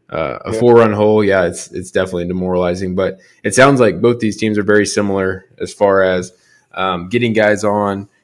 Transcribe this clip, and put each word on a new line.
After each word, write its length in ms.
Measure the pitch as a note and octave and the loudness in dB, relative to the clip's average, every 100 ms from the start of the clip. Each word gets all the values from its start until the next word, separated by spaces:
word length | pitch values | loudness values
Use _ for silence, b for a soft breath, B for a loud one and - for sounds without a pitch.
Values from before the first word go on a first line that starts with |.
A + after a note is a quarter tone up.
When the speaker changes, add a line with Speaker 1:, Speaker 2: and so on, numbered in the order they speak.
| _ | _
Speaker 1:
uh, 300 | E2 D2 A#1 | -6 -6 -8
a 80 | - | -8
Speaker 2:
Yeah. 80 | A2 | 0
Speaker 1:
four-run 320 | A#2+ A#2 A2 | 6 6 6
hole. 320 | G#2 G#2+ G#2+ | 4 2 2
Yeah, 220 | G2+ F#2+ F2 | 2 2 0
it's, 260 | - - | -4 -12
it's 200 | - F2+ | -14 -6
definitely 360 | G2 F#2 F2+ F2 | -4 -4 -4 -6
demoralizing, 640 | F#2 F#2 F2+ F2+ F2+ F#2 | -6 -4 -2 -2 -4 -6
but 260 | F#2 F#2 - b b A2+ | -4 -4 -6 b b -2
it 100 | B2 | 4
sounds 240 | C#3 C3+ | 4 4
like 220 | A2 E2+ | 2 2
both 180 | A#2 A#2 | 0 0
these 160 | A2 F#2+ | -4 -2
teams 220 | A2 G#2 | -2 -2
are 60 | |
very 220 | G2+ G#2 G2 | 2 2 2
similar 600 | - G2+ G2 F#2+ F#2+ - - | -2 -2 -2 -4 -6 -12 -12
as 140 | F#2 | -12
far 300 | - G2+ G2 | 0 2 4
as, 300 | F#2+ F#2 F2+ b b b b | 2 0 -4 b b b b
um, 340 | - F#2+ F2 F2+ | -8 -6 -6 -6
getting 240 | A#2+ A#2+ | -2 0
guys 320 | G#2+ G#2 G#2 | 2 2 0
on, 460 | G#2 G#2 G2+ G2 G2+ _ | -2 -2 -2 -4 -10 _